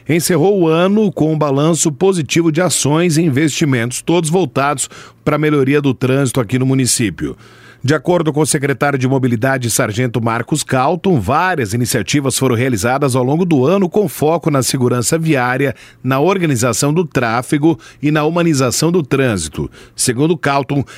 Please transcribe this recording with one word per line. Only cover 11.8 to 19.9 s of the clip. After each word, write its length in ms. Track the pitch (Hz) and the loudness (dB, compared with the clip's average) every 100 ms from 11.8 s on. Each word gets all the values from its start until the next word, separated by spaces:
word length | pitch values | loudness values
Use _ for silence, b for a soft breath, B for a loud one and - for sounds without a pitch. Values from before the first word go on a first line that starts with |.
| 120 117 95 147 135 - | -2 -2 0 -2 0 0
foram 200 | 131 113 | 0 0
realizadas 580 | 131 107 117 135 143 | 0 0 -2 0 0
ao 80 | 131 | 0
longo 220 | 127 156 | 0 0
do 200 | 185 143 | 2 2
ano 240 | 135 202 175 | 2 2 2
com 200 | 214 180 | 0 -2
foco 420 | - 151 165 165 | 0 0 0 0
na 140 | 139 | 0
segurança 520 | 117 135 123 123 - 165 | 0 0 0 0 0 -2
viária, 600 | 160 139 123 131 139 B B B | 0 0 0 0 -2 B B B
na 160 | 127 131 | -2 0
organização 760 | 170 202 165 120 123 110 147 | 2 2 0 0 0 0 0
do 120 | 160 | 0
tráfego 760 | 160 139 117 117 - 151 160 151 B B | 0 -2 0 -2 -2 0 2 0 B B
e 80 | 147 | 0
na 140 | 151 | 0
humanização 640 | 151 170 170 135 127 - 160 | 0 0 2 2 0 0 0
do 100 | 180 | 0
trânsito. 720 | 131 135 131 98 78 - 69 B B | 0 0 0 0 -4 -8 -8 B B